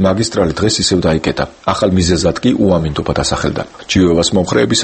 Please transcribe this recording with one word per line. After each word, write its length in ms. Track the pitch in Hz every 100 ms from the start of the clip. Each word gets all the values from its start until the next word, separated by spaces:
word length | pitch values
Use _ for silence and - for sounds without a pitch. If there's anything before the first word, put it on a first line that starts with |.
| 95
მაგისტრალი 440 | 95 113 107 87 76
დღეს 160 | 104 -
ისევ 160 | 92 92 85
დაიკეტა. 380 | 80 - - 65 - -
ახალ 180 | 95 104 92
მიზეზად 380 | 85 85 87 80
კი 80 | 123 135
უამინდობა 540 | 101 87 80 73 - -
დასახელდა. 420 | - - 76 - - - -
ჯიოევას 380 | 98 90 82 85 98
მომხრეების 440 | 87 113 107 -